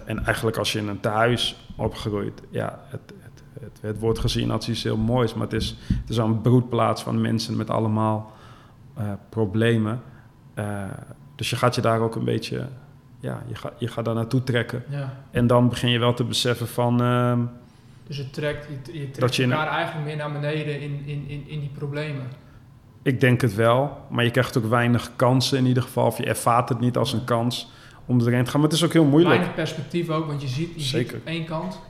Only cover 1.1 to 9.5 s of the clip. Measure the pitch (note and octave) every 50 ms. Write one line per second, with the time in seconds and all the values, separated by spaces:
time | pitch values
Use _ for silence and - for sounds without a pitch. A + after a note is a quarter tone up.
1.1 | G#2 A2 A2+ A#2+ B2 A2+ - - - - - - - - A2 A2 - - - A2+
2.1 | G#2 G2+ G#2 A2 - - - - - A#2 G#2+ - - - - - - - - -
3.1 | - - - - - - - - - - - - - - - G#2+ G#2+ G#2 A2+ A2+
4.1 | A2 - - A#2+ - A#2 A#2 A#2 A2+ A2 - A#2+ A2+ - - A#2 A2+ A2 A2 A2+
5.1 | B2 B2+ A#2 A2 - A2+ A2 - A2 A2 A2+ - - - - - - - - -
6.1 | A2 A#2 A2 A2 A2+ G#2+ G2 B2 B2 B2+ A#2 - A#2+ A2+ A2+ A2 A2 - - B2
7.1 | A#2+ A2+ A2+ A2+ A2+ A2 - - A2+ A2 A2 A2+ A#2 A2+ A2+ A2 G#2+ A2 A2 A2
8.1 | A2 G#2+ A2 - - - - - - - - - - - - - - - G#2+ G#2
9.1 | G2 - - - - A2+ A2 F#2+